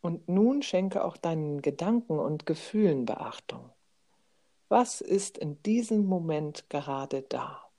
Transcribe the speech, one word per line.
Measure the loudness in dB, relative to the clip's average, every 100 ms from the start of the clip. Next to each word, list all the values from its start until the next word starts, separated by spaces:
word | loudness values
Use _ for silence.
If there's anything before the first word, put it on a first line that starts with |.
Und | -2 -4 0
nun | 4 6 4
schenke | 0 0 0 0
auch | -2 -2
deinen | -2 -2 -2 -2
Gedanken | -2 -2 2 0 2 -2
und | 0 -4 -2
Gefühlen | -4 -2 2 4 4
Beachtung. | 0 -4 -6 -12 _ -14 -14 _ _ _ _ _ _ _ _ _ _
Was | 2 4 -2
ist | 0 0 0 -6
in | -8 -6
diesem | 0 0 2 2 2
Moment | 2 0 -2 -2 -8 -6
gerade | -6 -4 -4 -2 -4
da? | -4 -6 -6 -10 -18